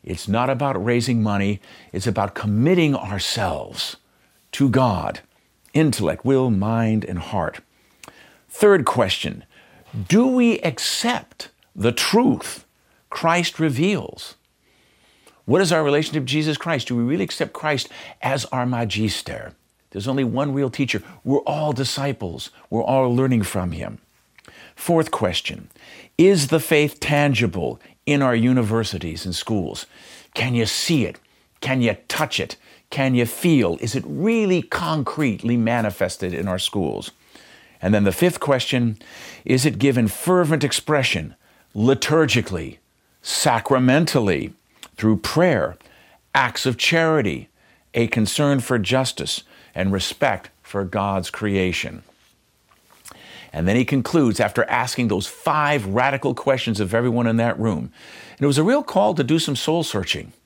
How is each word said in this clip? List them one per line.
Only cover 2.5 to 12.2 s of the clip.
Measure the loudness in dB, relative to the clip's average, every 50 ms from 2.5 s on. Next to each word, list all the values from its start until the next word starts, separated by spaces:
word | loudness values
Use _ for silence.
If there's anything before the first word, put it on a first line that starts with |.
| 2 2 2 2 4 2 2 2 0
ourselves | -2 -4 -6 -6 -6 -4 -4 -4 -2 -2 -4 -4 -6 -10 -12 -10 -10 -10 -10 -10 _ _ _ _ _ _ _ _ _ _ _ -2
to | 2 2
God, | 4 4 4 2 2 2 0 -4 -6 -8 -10 -16 _ _ _ _ _ _ _ _ _ 2
intellect, | 2 4 4 2 2 0 -2 -2 0 0
will, | 2 2 4 4 2
mind, | 0 0 0 0 0 0 2 2 2 0 -2
and | -4 -8 -8
heart. | -8 -4 -4 -4 -4 -4 -6 -10 _ _ _ _ _ _ _ _ -20 -20 -20 -20 -20 -20 -20 _ _ _
Third | 0 4 6 6 6 6 4
question, | 2 2 2 2 0 0 -4 -4 -8 -8 -10 -16 _ _ -20 _ _ _ -20 _ -14 -10 -10 -2
do | 2 4 4 4
we | 4 4 4 4 4 2 2
accept | -2 -4 -4 -4 -6 -6 -4 -2 -2 -2 -2 -4 -8 _ -20 -20 -20 -20 _ _ _ _ _
the | 0 0 0
truth | 0 0 -2 2 2 4